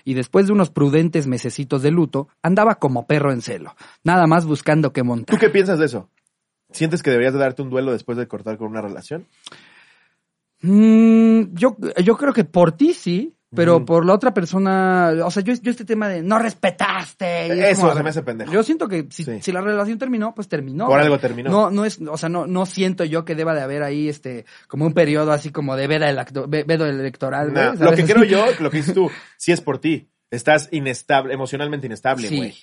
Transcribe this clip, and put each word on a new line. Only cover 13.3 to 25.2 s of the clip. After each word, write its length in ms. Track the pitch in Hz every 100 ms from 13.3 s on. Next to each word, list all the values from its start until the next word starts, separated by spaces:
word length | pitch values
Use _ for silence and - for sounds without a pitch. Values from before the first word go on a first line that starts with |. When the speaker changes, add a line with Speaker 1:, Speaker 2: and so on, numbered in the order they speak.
| - _ 120
Speaker 1:
pero 220 | 170 170
Speaker 2:
Ujú. 80 | 123
Speaker 1:
por 200 | 165 175
la 80 |
otra 200 | 196 247
persona, 800 | 196 170 190 196 190 190 185 170 160
o 80 | 175
sea, 100 | 202
yo, 120 | 190
yo 180 | 247 247
este 140 | 240 220
tema 220 | 220 208
de 120 | 175
"no 160 | 175 220
respetaste", 1120 | 226 - 190 180 202 190 170 - 180 170 170
y 40 |
es 80 | 175 196
Speaker 2:
Eso 120 | 190
Speaker 1:
como, 60 | 175
a 40 |
Speaker 2:
se 20 | 147
Speaker 1:
ver, 80 |
Speaker 2:
me 60 | 151
hace 140 | 151
pendejo. 280 | 127 113 131
Speaker 1:
yo 100 | 185
siento 260 | 226 320 220
que 200 | 175 139
si, 140 | -
Speaker 2:
Sí. 180 | 147 110
Speaker 1:
si 100 | 190
la 100 | 180
relación 360 | 202 208 202 226
terminó, 380 | 262 233 214 220
pues 120 | 202
terminó, 360 | 160 135 143 247
Speaker 2:
Por 100 | 139
Speaker 1:
güey. 80 | 147
Speaker 2:
algo 120 | 139
terminó. 320 | 131 117 135
Speaker 1:
No, 220 | 196 196
no 140 | 202 214
es, 140 | 208
o 160 | 156 156
sea, 100 | 165
no, 160 | 175 160
no 200 | 180 185
siento 400 | 190 185 185 165
yo 180 | 160 165
que 100 | 156
deba 200 | 165 156
de 60 |
haber 220 | 135 143
ahí, 260 | 143 147 151
este, 360 | 147 131 120 - - _
como 180 | 135 160
un 80 |
periodo 380 | 156 156 151